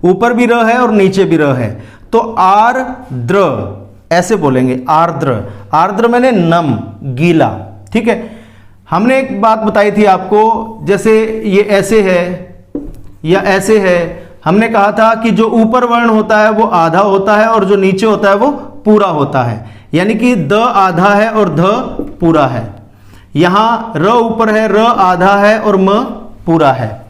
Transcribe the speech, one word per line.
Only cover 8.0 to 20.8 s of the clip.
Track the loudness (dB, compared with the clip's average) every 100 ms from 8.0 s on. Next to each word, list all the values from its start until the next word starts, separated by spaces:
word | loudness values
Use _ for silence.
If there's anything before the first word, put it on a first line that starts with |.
| -2
है। | -4 -6 -18 -20 -20 -20 -20 _
हमने | -2 0 0
एक | -2 -2
बात | 0 0
बताई | 0 0 0
थी | 2
आपको, | 2 2 2 2 2 0 -6 -12
जैसे | -2 0 2 2 0 -4
ये | -2 0
ऐसे | 2 0 2 0
है | 2 0 -2 -8 -12 -20 -14 -12 -12 -16 -18 -12
या | -2 0
ऐसे | 2 -2 2 2
है, | 2 0 -2 -8 -18 -8
हमने | -2 0 2
कहा | 2 0
था | 2 2
कि | 2 0
जो | 0 2
ऊपर | 2 2 2
वर्ण | 0 0 2
होता | 0 2 2
है | 2
वो | 2
आधा | 0 2 0 2
होता | 2 0 2 2
है | 2
और | 0
जो | 2
नीचे | 2 2 0
होता | 0 0 0
है |
वो | 2 0 -2 -10 -8
पूरा | 2 2 2
होता | -2 -2 -2
है, | -2 -6 -12 -20 -6
यानी | -2 0
कि | 0 0
द | 0 0
आधा | 0 2 2